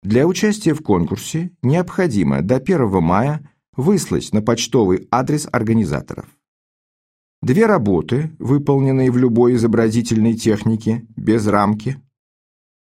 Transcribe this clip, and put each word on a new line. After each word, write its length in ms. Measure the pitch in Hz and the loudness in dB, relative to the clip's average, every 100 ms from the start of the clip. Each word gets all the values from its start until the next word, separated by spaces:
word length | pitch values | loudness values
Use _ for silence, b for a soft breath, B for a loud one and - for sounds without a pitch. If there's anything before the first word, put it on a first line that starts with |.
Для 240 | 95 113 160 | 0 2 2
участия 480 | 180 214 208 165 | 2 -2 0 -2
в 80 | 156 | -2
конкурсе 680 | - 95 85 101 - 160 175 _ | 0 0 0 -6 -6 -8 -8 _
необходимо 800 | 123 156 180 - 180 104 78 69 | -2 0 -2 -2 -2 0 0 0
до 200 | 87 127 | 0 -2
первого 400 | 131 180 117 95 | 0 0 2 2
мая 500 | 82 92 131 151 B B _ - | 2 2 0 -4 B B _ -4
выслать 560 | 139 202 - 80 - | 0 0 0 -4 -2
на 100 | 107 | -2
почтовый 680 | 107 120 - 135 101 92 - | 0 -2 0 2 2 2 0
адрес 340 | 120 131 147 139 | -2 -2 -4 -4
организаторов 760 | 120 110 113 92 71 - - - _ _ _ _ _ _ _ _ _ _ _ | -4 0 0 0 -4 -6 -14 -16 _ _ _ _ _ _ _ _ _ _ _
две 240 | 104 147 226 | -2 2 4
работы, 680 | 196 104 90 78 120 156 - | 2 2 0 0 -4 -4 -8
выполненные 720 | 117 143 143 139 135 131 131 | -2 -2 2 0 2 2 2
в 60 | 123 | 2
любой 380 | 127 113 120 123 | 2 4 4 4
изобразительной 800 | 113 110 113 110 117 110 110 113 | 2 2 2 0 0 0 0 0
технике, 720 | 117 104 - 110 107 117 - - | 0 0 0 -2 -2 -4 -6 -8
без 320 | 98 113 104 | 0 0 2
рамки, 540 | 101 101 104 123 135 _ _ _ _ _ _ _ _ | 2 2 0 -6 -10 _ _ _ _ _ _ _ _